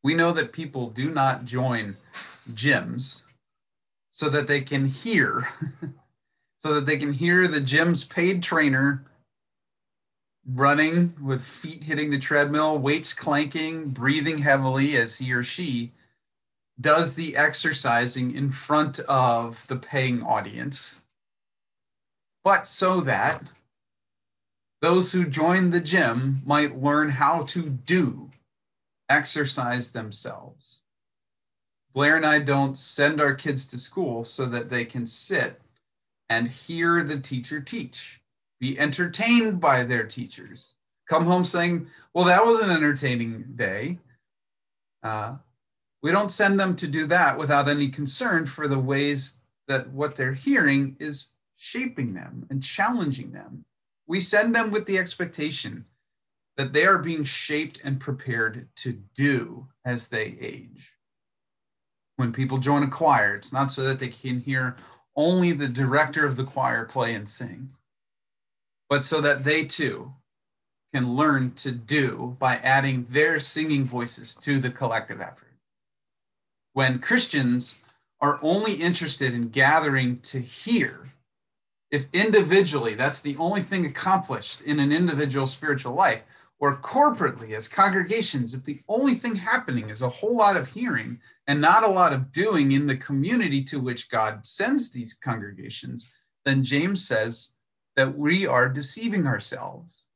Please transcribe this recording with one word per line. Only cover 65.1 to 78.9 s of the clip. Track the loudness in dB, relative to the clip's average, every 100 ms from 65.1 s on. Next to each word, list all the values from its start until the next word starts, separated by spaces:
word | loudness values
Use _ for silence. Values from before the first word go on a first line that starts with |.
| 0
only | 2 4 4
the | 2 -2
director | 0 2 2 2 0
of | 0 0
the |
choir | -4 -2 -2 -2
play | -4 -4 -2
and | -4 -8
sing, | -12 -12 -12 -16 _ _ _ _ _ _ _ _ _ _ _ _
but | -2
so | 0 2
that | 2 2
they | 2 0
too | 0 -2 -4 -4 -12 -20 _ _ _ _ _ _ _
can | -4 -2
learn | 2 2 2 0
to | -4 -8
do | -8 -2 0 0 -2 -10 -2
by | -2 0
adding | 2 2 2 -2 -2
their | 2 2 2
singing | -4 -4 0 0
voices | 0 -4 -6 -10 -16
to | -12 -2 0
the | 0
collective | -4 -4 -4 -6 -12
effort. | -12 -16 _ _ _ _ _ _ _ _ _ _ _ _ _
When | 0 0 0
Christians | 0 0 0 0 2 0 -2 -14 _ _ _ _
are | 0 0
only | 2 2 0
interested | 0 0